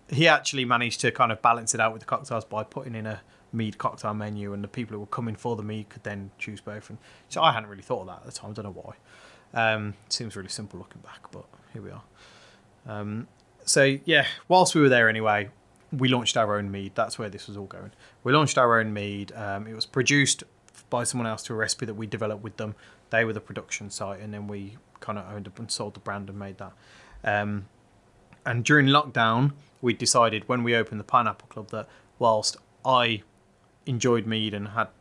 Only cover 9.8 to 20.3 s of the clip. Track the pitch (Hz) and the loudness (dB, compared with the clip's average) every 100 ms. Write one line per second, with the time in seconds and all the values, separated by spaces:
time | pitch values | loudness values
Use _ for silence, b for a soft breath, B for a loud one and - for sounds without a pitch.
9.8 | 104 101 - - 113 101 92 - 104 90 | -4 -8 -8 -8 -8 -12 -12 -12 -12 -14
10.8 | 90 - - - - 92 - - _ 113 | -18 -20 -20 -20 -20 -20 -20 -20 _ -16
11.8 | 95 101 - b b b b b b _ | -14 -16 -20 b b b b b b _
12.8 | 120 104 104 110 127 _ _ _ - 147 | -12 -10 -8 -8 -10 _ _ _ 0 4
13.8 | 139 139 - 147 - B - 180 - 160 | 4 4 2 2 2 B 4 6 6 8
14.8 | 139 123 113 110 110 104 101 - _ _ | 8 8 6 4 2 2 0 -10 _ _
15.8 | - 135 131 123 110 123 107 104 101 98 | -8 0 2 2 2 2 2 0 -2 -6
16.8 | 98 - 110 - 107 98 - 101 95 92 | -6 -4 -4 -4 -10 -10 -14 -12 -12 -14
17.8 | 98 - b b 123 147 143 135 123 113 | -18 -20 b b 2 4 4 4 6 6
18.8 | 110 104 101 101 98 - 101 98 110 110 | 2 -2 -4 -6 -8 -8 -6 -6 -8 -10
19.8 | - 135 113 143 135 | -4 0 2 4 2